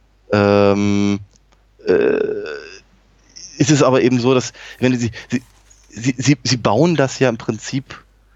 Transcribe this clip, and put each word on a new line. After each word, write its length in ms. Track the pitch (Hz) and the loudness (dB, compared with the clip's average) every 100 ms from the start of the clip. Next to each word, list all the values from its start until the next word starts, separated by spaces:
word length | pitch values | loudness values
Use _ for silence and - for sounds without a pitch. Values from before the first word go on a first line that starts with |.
| _ _ _ | _ _ _
Ähm, 880 | 104 101 101 101 101 101 101 101 101 101 _ _ _ _ _ - | 2 4 4 4 2 0 0 0 -2 -8 _ _ _ _ _ 0
äh, 320 | 85 60 - - 104 101 71 76 95 _ _ _ _ _ - - - | 2 2 0 0 -2 -8 -12 -16 -20 _ _ _ _ _ -20 -20 -4
ist 120 | 147 | 0
es 120 | 143 | 2
aber 200 | 131 127 | 4 4
eben 160 | 117 123 | 2 2
so, 160 | 120 | 2
dass, 180 | 131 - - - - | 0 -2 -12 -20 -4
wenn 180 | 127 123 | -2 0
sie, 120 | 117 - - | -4 -6 -8
sie, 120 | 123 - _ _ _ _ | -8 -8 _ _ _ _
sie, 260 | 104 123 131 | -6 -6 -2
sie, 180 | 117 147 | 0 0
sie 140 | 110 123 | -2 -2
bauen 400 | 110 107 170 156 | 0 2 2 2
das 220 | 135 - | -2 0
ja 80 | 127 | -2
im 100 | 117 | 0
Prinzip, 640 | - 107 - 135 - - _ _ _ | -6 -8 -8 -8 -8 -18 _ _ _